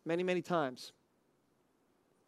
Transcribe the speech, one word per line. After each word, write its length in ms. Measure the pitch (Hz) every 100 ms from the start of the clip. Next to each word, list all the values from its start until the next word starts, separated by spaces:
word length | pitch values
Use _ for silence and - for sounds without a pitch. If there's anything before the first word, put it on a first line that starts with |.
| 156
many, 160 | 170
many 220 | 185 180
times. 480 | - 175 139 123 - - _ _ _ _ _ _ _ _ _ _ _ _